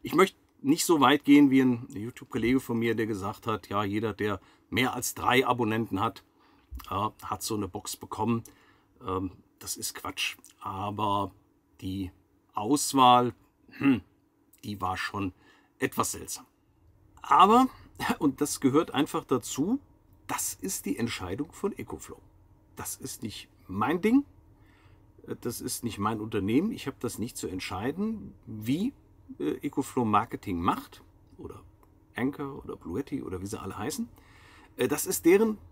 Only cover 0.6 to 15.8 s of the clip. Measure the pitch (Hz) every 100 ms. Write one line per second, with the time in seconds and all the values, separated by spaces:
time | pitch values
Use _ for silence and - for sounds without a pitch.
0.6 | - 165 - 160 131 147 - 143 143 131
1.6 | 127 117 120 - 113 - - 123 113 131
2.6 | - 117 117 113 110 104 98 110 - 107
3.6 | - 101 104 104 110 101 104 98 - _
4.6 | _ - 127 131 - - 95 123 127 123
5.6 | 110 110 113 98 113 - _ _ _ _
6.6 | _ - - 92 107 - - 101 - 107
7.6 | 95 101 - - - - 110 117 117 _
8.6 | _ _ _ _ 123 92 95 - _ _
9.6 | - - - - 92 - - - - _
10.6 | 101 95 104 104 107 101 98 _ _ _
11.6 | _ _ 95 95 90 _ _ _ _ -
12.6 | 107 147 - 139 127 123 120 - _ _
13.6 | _ - 139 117 - _ _ _ _ _
14.6 | - 101 92 92 - 104 98 - _ _
15.6 | _ _